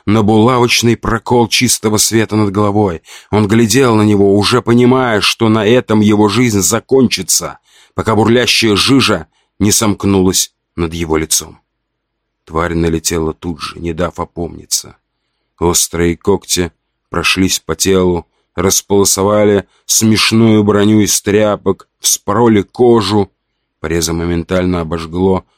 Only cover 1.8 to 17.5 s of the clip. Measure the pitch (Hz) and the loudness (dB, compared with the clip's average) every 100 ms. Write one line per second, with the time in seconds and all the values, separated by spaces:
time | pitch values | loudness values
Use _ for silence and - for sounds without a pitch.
1.8 | 107 107 - 113 104 107 104 95 104 101 | -2 -2 0 0 0 0 -2 0 0 0
2.8 | 104 80 - - - 104 104 113 113 120 | 0 -4 -12 -20 -4 0 2 2 2 2
3.8 | 127 110 107 101 98 101 95 123 110 120 | 2 2 2 4 4 2 2 0 2 4
4.8 | 123 131 127 104 - - 113 110 104 127 | 4 2 0 0 -2 -2 0 0 2 0
5.8 | - 107 104 104 104 104 127 101 90 113 | 2 0 2 2 2 2 0 0 0 -4
6.8 | - 135 117 - 87 - 80 - _ _ | 0 2 2 -2 -4 -4 -4 -14 _ _
7.8 | _ - 92 107 110 120 117 - 113 98 | _ -6 -2 2 2 2 2 0 0 0
8.8 | - 135 107 95 80 _ _ - 101 - | 2 2 2 -2 -6 _ _ -4 -2 0
9.8 | 110 95 98 98 92 92 - _ _ - | -2 -2 0 2 2 0 -4 _ _ -8
10.8 | 85 82 82 78 80 - 80 80 _ _ | -6 -6 -4 -2 -2 -4 -6 -16 _ _
11.8 | _ _ _ _ _ _ - 78 85 82 | _ _ _ _ _ _ -8 -4 -2 -2
12.8 | 82 80 - 85 80 - 87 78 - 82 | -2 -2 -4 -4 -6 -8 -10 -10 -12 -12
13.8 | 85 80 87 82 82 - 82 78 78 - | -10 -6 -6 -6 -12 -10 -12 -12 -8 -8
14.8 | - - _ _ _ _ _ - 85 85 | -8 -20 _ _ _ _ _ -6 -2 -2
15.8 | - 85 87 85 - 95 - - 85 _ | -2 -2 -2 -2 -2 -2 -2 -6 -6 _
16.8 | _ _ _ 85 78 - 92 | _ _ _ -6 -4 0 -2